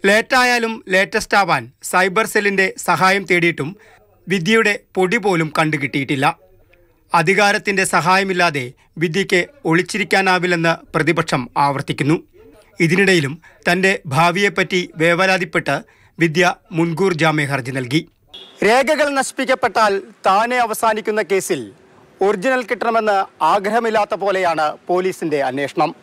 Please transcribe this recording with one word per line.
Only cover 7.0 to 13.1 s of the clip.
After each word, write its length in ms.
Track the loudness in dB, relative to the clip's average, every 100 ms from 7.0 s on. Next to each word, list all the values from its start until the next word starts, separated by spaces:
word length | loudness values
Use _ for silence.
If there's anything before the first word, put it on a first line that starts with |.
| _
അധികാരത്തിന്റെ 720 | 0 2 2 2 0 -2 -2
സഹായമില്ലാതെ 880 | 0 0 2 2 2 0 0 -2 -10 -14 _ -4
വിദ്യയ്ക്ക് 500 | -2 -2 0 0 -2 -6 0
ഒളിച്ചിരിക്കാനാവില്ലെന്ന് 1080 | 0 0 -4 0 2 2 0 0 0 0 -2 -4 -2
പ്രതിപക്ഷം 540 | 0 0 0 -2 -4 -2
ആവർത്തിക്കുന്നു. 600 | 0 0 -6 -4 0 0 -2 _ -20 -20 _ _
ഇതിനിടയിലും 600 | 0 2 4